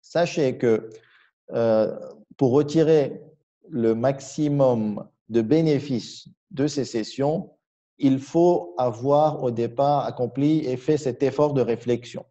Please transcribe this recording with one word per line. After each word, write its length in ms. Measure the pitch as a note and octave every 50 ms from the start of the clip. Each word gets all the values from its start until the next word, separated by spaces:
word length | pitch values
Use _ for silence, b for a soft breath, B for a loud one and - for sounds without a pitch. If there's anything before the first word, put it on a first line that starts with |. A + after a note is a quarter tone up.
Sachez 560 | _ - - D#3+ F3 - - F3 D3 C3 B2 B2+
que, 320 | - A#2+ A2 G#2+ - - B B B B B B B B B _ _ -
euh, 460 | - A#2 A#2 A2+ A2 A2 G#2+ - - - - - - - - _ -
pour 160 | - C#3 B2+
retirer 680 | A#2+ D3 D3 D3 - E3 D#3 D3+ D#3+ D#3 C#3 B2+ - - - - _ _ _ _ _ _ _ -
le 240 | - A#2+ A2+ A2+ A2+
maximum 1120 | A2+ A#2 C3+ C#3+ C#3 - - - - D3+ D3 C#3+ C#3+ C3+ C3 A#2+ A2+ G#2+ G#2+ G2+ G#2 - - _ _ _ _
de 100 | A2+ A#2
bénéfices 880 | A2+ A2 D3 D#3+ E3 D#3 D3 C3+ C#3+ - C3 A2 - - - - - - _ _ _ _
de 160 | - - C#3
ces 180 | D3+ D3 D3 B2
sessions, 680 | - - A2+ G#2+ - - - C3+ C#3+ D#3 C#3+ - - _ _ _ _ _ _ _ _ _ _
il 200 | - C4+ C3+ C3
faut 540 | - - - E3 F3 F3 F3 F3 - - -
avoir 680 | - B2+ B2 A2 A2 B2 C#3 C#3+ D3 D#3 D3+ D3 C#3+
au 80 | - B2
départ 540 | A#2 A2+ A#2+ A2+ A#2 B2 C#3 C#3+ D3 C#3+ A#2+
accompli 540 | A2+ A#2 - B2 A#2 - C3+ C#3 D3+ D#3 D#3 D3+
et 100 | B2+ B2+
fait 220 | B2 - - D#3 C#3+
cet 240 | - C3+ B2 -
effort 320 | C#3+ C3 B2+ D3+ D3+ D3+ C#3
de 80 | C3
réflexion. 640 | A#2+ A2 A2+ A2 - B2 A#2+ A#2 - - - - - _